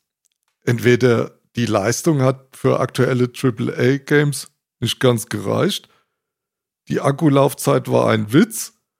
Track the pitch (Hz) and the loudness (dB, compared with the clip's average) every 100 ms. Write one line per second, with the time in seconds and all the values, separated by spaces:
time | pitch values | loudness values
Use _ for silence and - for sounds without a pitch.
0 | _ _ _ _ _ _ - 120 110 120 | _ _ _ _ _ _ -4 0 2 4
1 | 127 117 - - _ - 110 104 98 117 | 4 2 -2 -10 _ -6 -2 0 -2 -2
2 | 175 147 131 131 _ - 131 123 123 - | -2 0 0 -2 _ -4 -2 0 -2 -2
3 | 127 127 123 - 131 107 120 - 123 139 | 0 0 -2 -2 -4 -2 -6 -2 0 0
4 | - 147 147 135 - _ _ _ 120 - | 0 0 0 -4 -12 _ _ _ -8 0
5 | 131 117 - 107 101 110 165 - - _ | 0 0 -4 -8 -4 -2 -2 -4 -10 _
6 | _ _ _ _ _ _ _ _ - 139 | _ _ _ _ _ _ _ _ -8 -2
7 | 135 139 160 139 139 - - 139 127 123 | -2 0 2 4 2 0 -2 -2 0 0
8 | 117 110 107 139 254 - - _ _ | 2 0 2 2 2 -2 -14 _ _